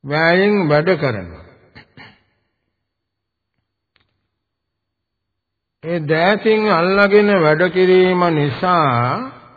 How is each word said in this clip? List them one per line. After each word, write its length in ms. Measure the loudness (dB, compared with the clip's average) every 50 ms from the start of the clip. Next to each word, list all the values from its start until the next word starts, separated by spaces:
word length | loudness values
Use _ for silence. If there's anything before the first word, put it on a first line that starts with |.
| -10
වෑයෙන් 520 | -6 -4 0 0 2 2 2 2 0 0 0 0
වැඩ 240 | 0 0 0 0 0 -2
කරනවා. 520 | -2 -2 -6 -6 -6 -10 -14 -18 -20 -20 -20 _ _ _ _ _ -20 -20 _ _ -20 -20 -20 _ _ _ _ _ _ _ _ _ _ _ _ _ _ _ _ _ _ _ _ _ _ _ _ _ _ _ _ _ _ _ _ _ _ _ _ _ _ _ _ _ _ _ _ _ _ _ _ _ _ _ _ _ _ _ _ _ _ _ _ _ _ _ _ _ _ _ _ _ _ _ _ _ _ -10
ඒ 160 | -8 -8 -6
දෑතින් 640 | -4 -2 -2 0 2 0 0 0 0 0 0 0 0 0
අල්ලාගෙන 600 | 0 0 0 0 0 0 2 4 4 2 4 4 2
වැඩ 240 | 2 2 2 2 0 0
කිරීම 540 | -2 0 0 2 4 4 4 4 2 0 0 0 0
නිසා 1000 | 0 0 -2 -4 -4 -4 -2 -2 0 0 0 0 0 -2 -2 -2 -4 -6 -10 -12 -16 -20 -20 -20 -20